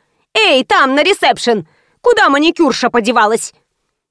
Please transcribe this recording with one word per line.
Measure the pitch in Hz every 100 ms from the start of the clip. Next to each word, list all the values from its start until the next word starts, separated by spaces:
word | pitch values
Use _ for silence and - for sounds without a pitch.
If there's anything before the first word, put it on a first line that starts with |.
| _ _ _
«Эй, | 453 415 262
там, | - 381 269
на | 277
ресепшн! | 302 403 302 208 240 220 156 _ _ _
Куда | 480 427 359
маникюрша | 277 320 339 294 - 240
подевалась?» | 240 214 240 214 226 - - _ _ _ _ _